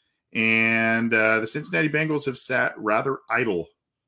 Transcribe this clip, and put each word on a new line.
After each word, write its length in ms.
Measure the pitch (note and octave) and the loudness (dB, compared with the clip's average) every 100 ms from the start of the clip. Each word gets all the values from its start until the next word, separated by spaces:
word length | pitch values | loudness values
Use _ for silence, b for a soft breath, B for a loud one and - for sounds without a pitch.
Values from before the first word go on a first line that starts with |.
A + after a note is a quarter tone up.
| _ _ _ | _ _ _
And, 800 | A2 A2+ A2+ A2+ A2+ A2+ A2+ A#2 | -2 2 2 2 2 2 2 2
uh, 280 | A2+ A2 A2 | 2 4 2
the 80 | A2 | 0
Cincinnati 420 | D3+ D3+ E3+ D3+ | -6 -4 -2 0
Bengals 380 | D3+ D#3 D3+ C#3 | 0 -2 -2 -4
have 100 | B2 | -6
sat 400 | - B2 B2 - | -4 -2 -2 -2
rather 400 | G#2 A2 C3+ - - | 0 0 0 -6 -4
idle 360 | A#2 A2+ F2 D#2+ _ _ _ | -2 0 -2 -4 _ _ _